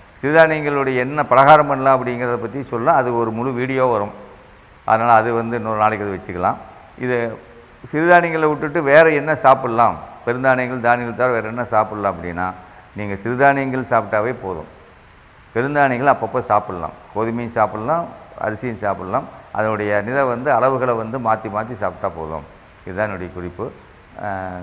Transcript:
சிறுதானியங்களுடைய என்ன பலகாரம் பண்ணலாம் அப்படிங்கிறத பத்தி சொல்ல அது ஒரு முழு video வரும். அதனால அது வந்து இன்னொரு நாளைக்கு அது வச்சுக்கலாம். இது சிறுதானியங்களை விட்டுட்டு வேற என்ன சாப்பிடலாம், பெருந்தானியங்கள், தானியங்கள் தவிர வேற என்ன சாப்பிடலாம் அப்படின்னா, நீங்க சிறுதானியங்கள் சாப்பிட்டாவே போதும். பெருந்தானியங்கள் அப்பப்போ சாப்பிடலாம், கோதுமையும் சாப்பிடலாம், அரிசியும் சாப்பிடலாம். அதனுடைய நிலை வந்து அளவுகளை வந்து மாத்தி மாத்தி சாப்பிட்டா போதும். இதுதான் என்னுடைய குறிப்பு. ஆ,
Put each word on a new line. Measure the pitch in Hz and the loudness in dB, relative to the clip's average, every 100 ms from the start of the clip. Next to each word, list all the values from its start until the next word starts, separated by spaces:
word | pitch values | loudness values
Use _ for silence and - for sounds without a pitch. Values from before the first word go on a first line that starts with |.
| - - | -20 -8
சிறுதானியங்களுடைய | 135 160 160 156 147 143 131 127 127 | 2 6 6 2 -2 0 0 0 -2
என்ன | 151 139 | -2 4
பலகாரம் | 127 139 151 143 | 6 10 8 6
பண்ணலாம் | 135 135 131 | 0 2 2
அப்படிங்கிறத | 123 120 123 120 110 | 0 -4 -4 -4 -6
பத்தி | 131 123 | -8 -6
சொல்ல | 117 135 151 | -2 2 2
அது | 123 120 | 2 0
ஒரு | 113 110 | -2 -2
முழு | 131 120 | -4 -4
video | 127 131 127 110 | -4 0 0 0
வரும். | 104 - - - - - _ - - | -2 -8 -20 -20 -20 -20 _ -10 0
அதனால | 113 120 113 | 2 4 4
அது | 117 117 | 4 0
வந்து | 113 117 | -2 -4
இன்னொரு | 110 107 | -4 0
நாளைக்கு | 107 107 101 | 0 0 -4
அது | 92 | -6
வச்சுக்கலாம். | - 87 92 - - - - - 127 | -8 -2 -2 -2 -10 -20 -20 -8 -4
இது | 120 117 110 - - - - - | -2 -4 -8 -16 -20 -20 -20 -8
சிறுதானியங்களை | 151 170 175 170 160 156 | -2 4 4 4 0 0
விட்டுட்டு | 143 151 165 139 | 0 -2 -2 6
வேற | 147 165 147 | 6 6 4
என்ன | 151 151 | 0 2
சாப்பிடலாம், | 135 135 127 113 113 80 - - - | 4 4 2 2 2 0 -10 -8 -6
பெருந்தானியங்கள், | 123 131 127 123 127 117 | 0 2 2 0 -2 2
தானியங்கள் | 120 120 110 | 2 0 -2
தவிர | 127 117 | 0 0
வேற | 110 | -4
என்ன | 120 117 | -6 -2
சாப்பிடலாம் | 107 107 104 101 | 0 0 -2 -4
அப்படின்னா, | 85 87 85 92 92 - - - 104 | -4 -6 -6 -6 -8 -16 -20 -18 -10
நீங்க | 104 98 | -8 -8
சிறுதானியங்கள் | 110 123 139 139 131 131 117 | -6 2 2 2 -2 -6 0
சாப்பிட்டாவே | 117 104 107 113 127 | 0 0 -2 -2 -6
போதும். | 95 85 76 - - - _ _ _ - - | -8 -10 -12 -20 -20 -20 _ _ _ -20 -8
பெருந்தானியங்கள் | 113 135 147 135 120 139 | -4 -2 2 2 2 0
அப்பப்போ | 127 110 127 110 | 0 -2 -4 0
சாப்பிடலாம், | 104 - 90 80 - - 104 | 0 0 -6 -8 -12 -10 -6
கோதுமையும் | 113 117 117 113 | -4 -4 -4 -2
சாப்பிடலாம், | 107 107 117 165 170 - - - 110 | -2 -2 -4 -4 -6 -14 -20 -8 -6
அரிசியும் | 104 127 104 101 | -6 -8 -6 -4
சாப்பிடலாம். | 92 92 120 - - - - | -4 -4 -6 -6 -14 -10 -4
அதனுடைய | 107 107 104 104 107 | -2 -2 -2 -2 -2
நிலை | 135 135 | -2 -2
வந்து | 120 143 120 | -2 0 2
அளவுகளை | 131 131 127 117 | 2 0 -2 -2
வந்து | 110 127 113 | -4 -4 -2
மாத்தி | 110 107 101 | -2 -4 -6
மாத்தி | 113 110 | -6 -6
சாப்பிட்டா | 98 85 98 82 | -6 -4 -8 -6
போதும். | 78 78 71 - - - - | -8 -10 -12 -20 -20 -20 -12
இதுதான் | 92 107 | -6 -6
என்னுடைய | 95 90 90 | -6 -10 -10
குறிப்பு. | 87 90 117 - - - - - | -12 -10 -12 -12 -20 -20 -20 -14
ஆ, | 104 95 92 90 | -10 -8 -10 -12